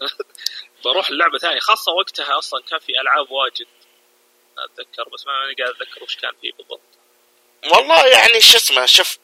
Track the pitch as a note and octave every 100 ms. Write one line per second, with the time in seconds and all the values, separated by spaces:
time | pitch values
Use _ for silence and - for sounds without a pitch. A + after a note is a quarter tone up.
0 | C3+ - - - - - - _ B2 D#3
1 | F#3 C#3+ E3+ C#3+ E3+ C3+ - G#3+ - E3+
2 | G3 - C#3+ C#3+ - C3+ - D#3+ - C3
3 | C3 C#3+ C#3 C3+ C3 - A#2+ _ _ _
4 | _ _ _ _ _ - B2+ - B2+ -
5 | A#2 B2 C#3 C3+ C3+ C3 B2+ A#2+ B2+ -
6 | B2 - B2 - B2 - - - _ _
7 | _ _ _ _ _ _ D3 F#3 C#4 D#4+
8 | C4+ A#3+ A3 A3+ G#3+ A#3 - C3 B2+ -
9 | F3 -